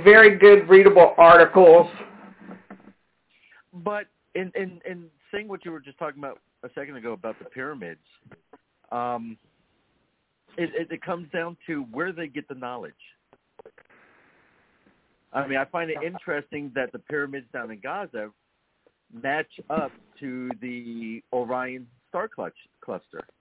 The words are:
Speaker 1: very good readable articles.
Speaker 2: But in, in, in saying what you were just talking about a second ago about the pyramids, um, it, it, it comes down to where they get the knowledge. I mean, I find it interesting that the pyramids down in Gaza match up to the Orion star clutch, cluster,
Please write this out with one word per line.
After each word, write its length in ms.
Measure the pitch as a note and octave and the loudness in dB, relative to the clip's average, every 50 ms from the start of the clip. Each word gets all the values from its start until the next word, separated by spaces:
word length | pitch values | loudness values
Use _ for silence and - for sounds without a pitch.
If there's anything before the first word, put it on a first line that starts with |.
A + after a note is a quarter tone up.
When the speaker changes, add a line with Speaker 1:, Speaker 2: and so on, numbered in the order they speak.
| E3+ | 6
Speaker 1:
very 340 | G3 G#3+ A3 A3 G#3 G3 | 6 8 8 8 6 6
good 300 | F3+ G3 G#3 G3+ G3+ E3 | 6 8 8 8 6 6
readable 460 | E3 F#3+ F#3+ G3+ G3 G3+ F3 E3+ - - | 6 6 8 8 8 8 8 6 6 6
articles. 720 | - E3+ E3 F3 E3+ E3 D#3+ - F#3+ F#3 E3 E3 E3+ E3 - - - - - - - - - _ _ - - - - _ - - - _ G3+ _ _ _ _ _ _ _ _ _ _ _ _ _ _ _ _ - | 6 8 8 8 8 6 6 4 6 8 8 8 6 6 2 -6 -20 -20 -20 -20 -20 -20 -20 _ _ -20 -20 -20 -20 _ -20 -20 -20 _ _ _ _ _ _ _ _ _ _ _ _ _ _ _ _ _ _ -20
Speaker 2:
But 340 | F3+ E3 G#3 G#3 G#3 G3+ _ _ _ _ _ - | -14 -12 -12 -12 -12 -14 _ _ _ _ _ -14
in, 160 | F3 F#3 F#3 - | -14 -12 -12 -12
in, 260 | G3 F#3+ F#3 F3+ E3+ - F#3+ | -14 -14 -14 -16 -20 -20 -20
in 160 | F3+ F3 E3+ D#3+ _ _ _ _ | -20 -20 -20 _ _ _ _ _
saying 160 | - G3+ G#3+ | -18 -16 -16
what 160 | G#3+ G3 F3+ - | -18 -20 -20 -18
you 80 | F3 | -20
were 80 | E3 D#3 | -20 -20
just 180 | C3+ C#3 C3 - | -20 -20 -18 -16
talking 200 | E3+ D3+ C3+ C#3+ | -16 -16 -16 -16
about 200 | C#3+ C3+ A#2 - _ _ _ _ - | -18 -18 -18 -20 _ _ _ _ -20
a 60 | A#2+ - | -20 -18
second 220 | D3+ C#3 C#3 C#3 | -18 -18 -18 -18
ago 160 | B2+ A2 A#2 A2 | -18 -16 -16 -16
about 260 | G2 F2+ A2+ G#2+ - | -14 -16 -18 -18 -18
the 60 | - | -20
pyramids, 560 | - - C3 C3 D3 D3+ B2+ F#2 E2+ D#2+ - _ _ _ _ _ _ _ _ _ _ _ _ _ _ _ _ _ _ | -20 -18 -18 -16 -16 -16 -18 -20 -20 -20 -20 _ _ _ _ _ _ _ _ _ _ _ _ _ _ _ _ _ _
um, 460 | A#2+ A#2+ A#2+ A#2+ A#2+ A#2 A#2 A2+ A2 - _ _ _ _ _ _ _ _ _ _ _ _ _ _ _ _ _ _ _ _ _ _ _ | -14 -12 -10 -10 -12 -12 -14 -18 -20 -20 _ _ _ _ _ _ _ _ _ _ _ _ _ _ _ _ _ _ _ _ _ _ _
it, 140 | E3+ F3 D#3+ - | -12 -12 -10 -10
it, 160 | D#3+ E3+ - | -12 -14 -14
it 100 | E3 D#3+ | -16 -16
comes 280 | - F#3 F3+ E3+ F3 C#3+ | -14 -14 -14 -14 -16 -14
down 240 | - F3 E3 E3+ F3 _ _ | -14 -14 -14 -14 -16 _ _
to 160 | - E3 D3 C3 A2+ | -16 -14 -14 -14 -14
where 200 | A2+ C3+ E3+ F#3 | -14 -12 -12 -12
they 160 | F3 E3 E3 | -12 -14 -16
get 200 | D3 B2 D3 C#3+ - | -16 -16 -18 -18 -18
the 60 | C#3 | -20
knowledge. 380 | B2+ B2+ B2 B2 A#2+ F#2+ D2+ _ _ _ _ _ _ _ _ _ _ _ _ _ _ - _ _ _ _ _ _ _ _ _ _ _ _ _ _ _ _ _ _ _ _ _ _ _ _ _ _ _ _ _ _ _ _ _ | -18 -18 -18 -16 -18 -20 -20 _ _ _ _ _ _ _ _ _ _ _ _ _ _ -20 _ _ _ _ _ _ _ _ _ _ _ _ _ _ _ _ _ _ _ _ _ _ _ _ _ _ _ _ _ _ _ _ _
I 160 | - B2+ C#3 | -12 -12 -10
mean, 100 | C3+ C3+ | -8 -8
I 80 | C3+ C3+ | -10 -8
find 240 | - - E3+ E3+ D#3+ | -10 -10 -12 -12 -12
it 60 | D#3 C#3+ D3+ | -12 -12 -14
interesting 680 | F3 F3+ - _ F3+ D3+ D3 C#3+ _ - D3 D3 C#3 A2+ | -14 -16 -16 _ -12 -12 -12 -12 _ -16 -18 -16 -14 -12
that 160 | C3+ B2+ - | -12 -12 -12
the 80 | - A2+ | -14 -20
pyramids 460 | _ - D3 D3 C#3+ C#3 C#3 C#3 A#2+ A2+ - | _ -14 -12 -12 -12 -12 -14 -18 -20 _ -18
down 160 | B2+ A#2 A2 | -18 -18 -18
in 100 | A2 G2+ | -18 -20
Gaza 520 | F#2+ C3+ E3 G3+ G3+ D#3+ - A2+ G#2+ G#2+ G#2 _ _ _ _ _ _ _ _ _ _ _ _ _ _ _ A2+ A#2 | -18 -16 -16 -16 -16 -16 -16 -16 -18 -18 _ _ _ _ _ _ _ _ _ _ _ _ _ _ _ _ -20 -14
match 300 | B2+ C3+ C#3+ D#3 D#3 _ _ - C#3+ - | -12 -10 -10 -10 -12 _ _ -20 -16 -12
up 220 | D3+ D#3+ D3+ C3 - _ _ _ _ _ | -10 -10 -10 -12 -16 _ _ _ _ _
to 300 | C#3+ C3+ B2+ B2+ B2+ B2+ B2 G#2 | -18 -16 -16 -14 -14 -16 -16 -16
the 600 | B2 B2 B2 A#2+ A#2+ A#2 A#2 A#2 A2+ A2+ A2+ A2+ - _ | -18 -18 -18 -18 -18 -18 -18 -16 -16 -16 -18 -18 -16 _
Orion 560 | - B2 B2 A#2 B2+ B2+ B2+ B2+ B2+ B2+ B2 A#2+ _ _ _ _ | -10 -10 -10 -10 -10 -10 -12 -12 -16 -18 -20 _ _ _ _ _
star 180 | - F3+ G#3+ | -14 -14 -14
clutch, 280 | A3 _ - F#2+ E2 - _ _ _ _ _ _ | -14 _ -16 -16 -16 -18 _ _ _ _ _ _
cluster, 380 | - G2+ F2 _ _ - D#2+ - _ _ _ | -18 -18 -18 _ _ -20 -20 -20 _ _ _